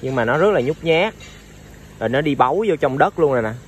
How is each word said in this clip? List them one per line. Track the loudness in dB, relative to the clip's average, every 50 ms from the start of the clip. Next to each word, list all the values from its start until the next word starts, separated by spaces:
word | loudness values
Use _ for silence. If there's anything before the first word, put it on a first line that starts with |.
nhưng | -6 -4 -2
mà | -2 0
nó | 0 2 2
rất | 2 2
là | 2 2
nhút | 0 -2 -4 -4
nhát. | -2 0 2 2 2 -2 -4 -10 -20 -20 -20 -20 -20 -20 -20 -20 -20 -20 -20 -20 -20 -20 -12 -6
Rồi | -4 -2
nó | -2 0
đi | 0 -2 2
bấu | 2 2 2 2 0 0 0
vô | 0
trong | 0 0 -2 2 2
đất | 0 0 2 0
luôn | 0 2 2
rồi | 0
nè. | -2 -2 -6 -8 -16